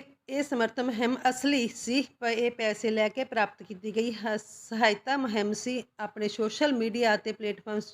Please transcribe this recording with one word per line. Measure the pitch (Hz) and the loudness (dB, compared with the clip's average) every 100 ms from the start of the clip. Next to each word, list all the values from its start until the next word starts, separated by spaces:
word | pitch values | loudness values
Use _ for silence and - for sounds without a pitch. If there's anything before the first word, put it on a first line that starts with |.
| - _ - | -2 _ -6
ਇਹ | 277 | -4
ਸਮਰਥਨ | 285 247 226 254 | -2 0 0 0
ਮੁਹਿੰਮ | 254 220 240 254 254 | -2 0 0 2 0
ਅਸਲੀ | 247 277 285 233 | 2 2 2 0
ਸੀ, | - 226 269 - - | -4 -2 0 -2 -4
ਪਰ | 233 | -2
ਇਹ | 226 240 | 0 0
ਪੈਸੇ | 240 220 208 226 | 0 -2 0 0
ਲੈ | 220 214 | 2 0
ਕੇ | 262 | 0
ਪ੍ਰਾਪਤ | 262 226 202 - | -2 0 0 -2
ਕੀਤੀ | 185 185 214 208 | -16 -10 -4 0
ਗਈ | 233 | -2
ਹ-, | 214 220 214 | -2 -4 -4
ਸਹਾਇਤਾ | - - - 226 226 208 254 277 | -6 -20 -8 4 4 4 0 0
ਮੁਹਿੰਮ | 254 214 208 | 0 0 0
ਸੀ। | 214 247 254 - - | -2 -4 -6 -6 -10
ਆਪਣੇ | 208 214 208 | -8 -4 -4
ਸੋਸ਼ਲ | - 214 - 294 | -2 -2 2 2
ਮੀਡੀਆ | 247 226 233 226 208 | 2 0 2 2 2
ਅਤੇ | 220 | 0
ਪਲੇਟਫਾਰਮ | 208 214 202 214 214 214 | -6 -6 -6 -4 -6 -6